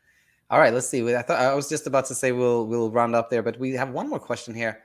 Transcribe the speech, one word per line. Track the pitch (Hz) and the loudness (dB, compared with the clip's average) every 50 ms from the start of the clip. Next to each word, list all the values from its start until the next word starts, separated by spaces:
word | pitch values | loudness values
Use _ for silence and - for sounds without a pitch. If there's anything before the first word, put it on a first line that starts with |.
| _ _ _ _ _ _ _ _ _ - | _ _ _ _ _ _ _ _ _ 0
All | - 127 | 4 6
right, | 156 123 113 | 6 6 6
let's | 127 127 - | 2 -2 -2
see. | - 131 | -2 -2
We, | 113 120 120 | 0 0 0
I | 123 120 | 0 0
thought, | - 175 120 | 0 0 2
I | 127 131 139 | 2 2 2
was | 143 139 - | 0 -2 -4
just | 156 147 - | -6 -6 -4
about | 147 131 135 131 | 0 0 0 0
to | - 131 | 0 -2
say | - - 127 123 | -2 0 0 2
we'll, | 123 123 123 120 120 113 | 2 2 2 2 2 0
we'll | 110 117 120 117 110 | 0 -2 -2 0 0
round | 107 120 117 117 117 | 2 2 2 2 2
up | 117 113 - | 0 0 0
there, | 127 117 107 | 0 -2 -2
but | 117 113 120 | -2 -4 -4
we | 131 131 131 | -4 -4 -4
have | 123 131 135 | -4 -4 -4
one | 123 156 208 294 | -4 -6 -6 -6
more | 302 143 | -6 -6
question | - - 123 117 - - 110 | -6 -6 -8 -8 -8 -10 -8
here. | 113 117 113 107 - | -6 -6 -6 -6 -8